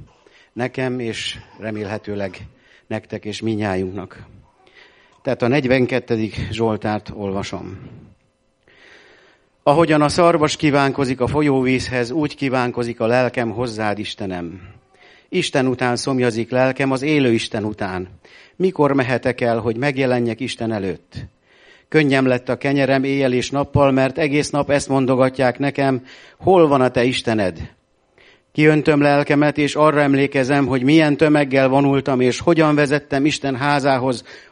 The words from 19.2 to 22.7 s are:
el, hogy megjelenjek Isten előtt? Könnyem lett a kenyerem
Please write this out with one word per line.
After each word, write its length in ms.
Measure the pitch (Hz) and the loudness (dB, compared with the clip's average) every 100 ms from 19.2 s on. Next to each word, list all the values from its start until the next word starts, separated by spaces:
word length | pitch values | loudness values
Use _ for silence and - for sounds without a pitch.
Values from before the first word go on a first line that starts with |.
| 131 120 | -2 -2
el, 180 | 120 113 | -2 0
hogy 180 | 113 113 | -2 -2
megjelenjek 640 | 143 135 131 123 117 110 | -2 -2 0 0 -2 -4
Isten 320 | 123 - 113 | -8 -6 -6
előtt? 420 | 110 95 80 _ - - _ _ _ - - _ | -4 -6 -8 _ -16 -16 _ _ _ -20 -20 _
Könnyem 380 | 156 147 135 131 | 2 2 2 2
lett 220 | 123 - | 0 -2
a 80 | 120 | -4
kenyerem 480 | 143 | -2